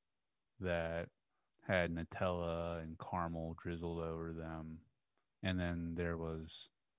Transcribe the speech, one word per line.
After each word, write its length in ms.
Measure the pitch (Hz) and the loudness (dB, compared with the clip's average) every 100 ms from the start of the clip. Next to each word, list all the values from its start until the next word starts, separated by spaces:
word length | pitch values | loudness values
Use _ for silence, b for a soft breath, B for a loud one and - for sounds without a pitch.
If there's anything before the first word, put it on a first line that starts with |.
| _ _ _ _ _ - | _ _ _ _ _ -4
that 480 | 92 85 82 82 87 _ _ _ _ - - | 0 2 2 -2 -4 _ _ _ _ -10 2
had 240 | 92 85 | 4 4
Nutella 920 | 82 80 - 92 87 85 82 85 85 | 2 -2 0 2 2 2 0 0 -2
and 160 | 80 82 | -4 -8
caramel 580 | - 90 85 82 82 80 | -4 0 0 0 -2 -4
drizzled 380 | 87 85 85 82 | -4 -2 -2 0
over 340 | 82 82 82 | 0 -2 -4
them." 460 | 82 80 80 80 80 - _ _ _ _ _ | -4 -4 -6 -6 -10 -14 _ _ _ _ _
And 160 | 95 90 | 0 2
then 360 | 87 85 85 82 | 2 2 0 2
there 220 | 85 85 | 2 2
was, 500 | 82 80 78 - - _ _ | 0 -2 -4 -8 -12 _ _